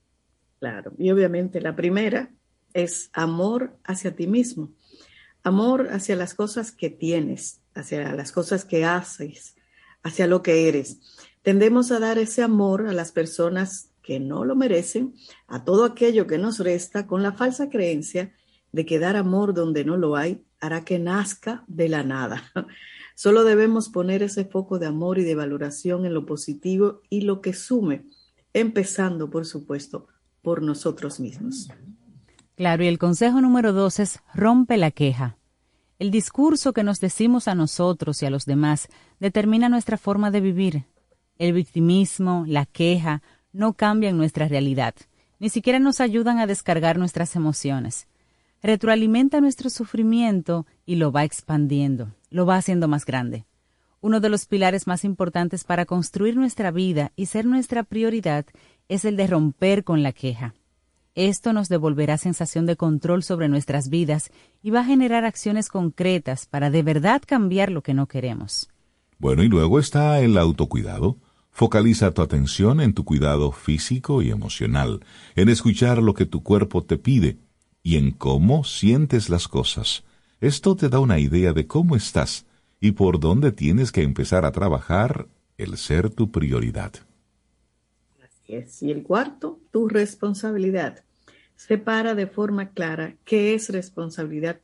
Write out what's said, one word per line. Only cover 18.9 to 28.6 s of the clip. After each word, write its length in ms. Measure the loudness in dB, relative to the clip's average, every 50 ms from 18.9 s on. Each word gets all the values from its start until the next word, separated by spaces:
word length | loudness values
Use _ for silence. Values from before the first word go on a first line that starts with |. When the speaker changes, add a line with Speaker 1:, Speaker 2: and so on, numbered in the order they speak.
| 0 0
Speaker 1:
dar 160 | 0 0 0
amor 380 | 0 0 0 0 0 0 0 0
donde 320 | 0 0 -2 0 -2 0
no 100 | 0 0
lo 200 | 0 0 0 0
hay 280 | 0 -2 -2 -4 -6 _ _ _ -10
hará 240 | -8 -6 -6 -6 -6
que 160 | -4 -4 -4
nazca 640 | -2 -2 -2 -2 -4 -4 -8 -10 -10 -10 -10 -10 -12 -14
de 200 | -4 -2 0 0
la 160 | 0 -2 -2
nada. 480 | -4 -4 -4 -6 -6 -8 -10 -12 -12 -10
<laughs> 120 | -10 -10 -10 -14 -20 -20 -20 -20 -20 -20 -20 _ -2
Solo 260 | 2 4 4 6 6
debemos 460 | 6 4 4 4 4 2 0 -2 -4
poner 320 | -4 -4 -2 -2 -2 -2
ese 240 | -2 -4 -4 -6 -8
foco 320 | -4 -4 -6 -6 -4 -6 -6
de 80 | -4
amor 320 | -4 -4 -4 -2 -2 0 0
y 60 | 0
de 100 | 0 -2
valoración 720 | -2 -4 -6 -6 -6 -8 -8 -10 -8 -6 -4 -4 -2 -2
en 80 | -4 -4
lo 140 | -4 -6 -6
positivo 760 | -10 -10 -8 -10 -10 -8 -6 -4 0 2 2 2 0 -4 _ -6
y 120 | -4 -2
lo 200 | -2 -2 -2 -2
que 100 | -4 -8 -8
sume, 520 | -8 -6 -2 -2 0 0 0 -4 -4 -8 -18 _ _ _ _ _ _ _ _ -2
empezando, 800 | 0